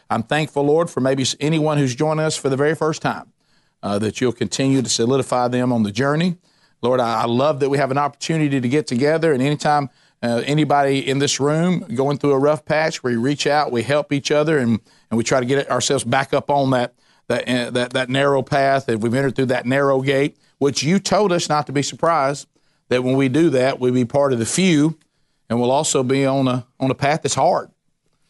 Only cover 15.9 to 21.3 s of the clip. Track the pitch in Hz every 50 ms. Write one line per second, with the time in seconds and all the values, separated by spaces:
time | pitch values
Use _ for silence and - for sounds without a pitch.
15.9 | 143 131 - 113 127 135 135 - - 139 - - 143 143 139 131 131 127 123 120
16.9 | - _ _ _ _ _ _ - 117 127 - - 127 123 120 117 120 123 123 123
17.9 | 123 131 131 123 131 139 139 143 139 135 127 - 151 143 135 135 139 139 - -
18.9 | 117 110 107 120 113 131 139 135 - - 135 123 131 - - 123 131 139 143 139
19.9 | 135 135 131 135 139 135 139 151 - _ _ _ _ _ 135 143 - - 127 147
20.9 | 185 196 196 - 190 185 214 196